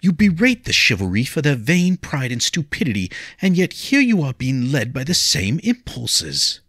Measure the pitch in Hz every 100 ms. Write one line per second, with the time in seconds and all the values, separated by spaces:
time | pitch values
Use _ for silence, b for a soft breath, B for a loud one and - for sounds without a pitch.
0 | 175 170 208 165 240 247 - - - 104
1 | 95 95 127 - 147 135 110 175 175 180
2 | - 147 131 120 - - 147 - 190 104
3 | 92 B B B 190 175 180 - - 277
4 | 262 214 143 127 127 131 123 143 131 127
5 | 131 180 - - 98 127 208 240 - -
6 | 117 - - 143 - -